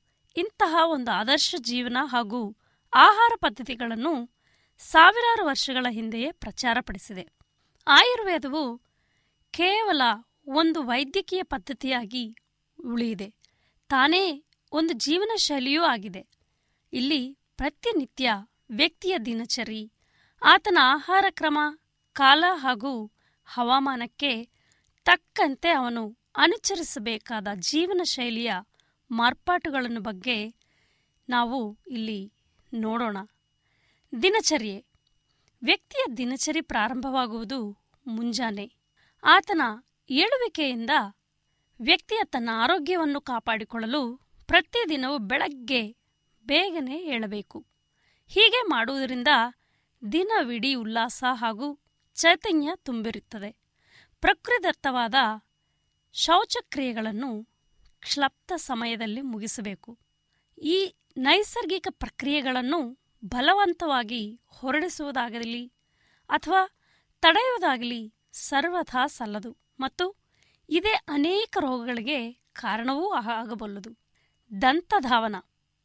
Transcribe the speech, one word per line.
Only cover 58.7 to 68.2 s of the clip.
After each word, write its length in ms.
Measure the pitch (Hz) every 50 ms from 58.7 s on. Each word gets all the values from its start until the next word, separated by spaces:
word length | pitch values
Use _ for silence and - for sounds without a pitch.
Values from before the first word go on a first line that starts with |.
| 254 226 233 233 233 214 226 214 208 254
ಮುಗಿಸಬೇಕು. 800 | 277 262 226 208 208 214 - - 202 208 196 - _ - 233 - _ _ _ _ _ _ _ _ _ _ _ -
ಈ 320 | - 285 349 381 392 370 - _ _ _ - 269
ನೈಸರ್ಗಿಕ 720 | 254 269 320 392 415 - - 466 453 311 381 359 - 370
ಪ್ರಕ್ರಿಯೆಗಳನ್ನು 1120 | - - - - - - 269 285 285 302 247 262 262 254 240 254 320 349 269 233 262 - _ _ _ _ 233
ಬಲವಂತವಾಗಿ 1160 | 180 247 247 269 311 381 403 403 349 330 - 349 311 277 247 233 208 247 233 208 208 226 - _
ಹೊರಡಿಸುವುದಾಗಲಿ 1300 | _ - - - 277 285 311 320 349 - - 302 285 254 262 240 233 214 233 233 233 233 240 240 240 _ _ _ _ _ _ _ _ _ _ _ -
ಅಥವಾ 380 | 262 302 - 294 370 381 381 370 _ _ _ _ _ _ _ _ _ _
ತಡೆಯುವುದಾಗಲಿ 920 | - 320 330 403 494 508 494 453 370 311 262 226 240 240 240 233 220 214 - _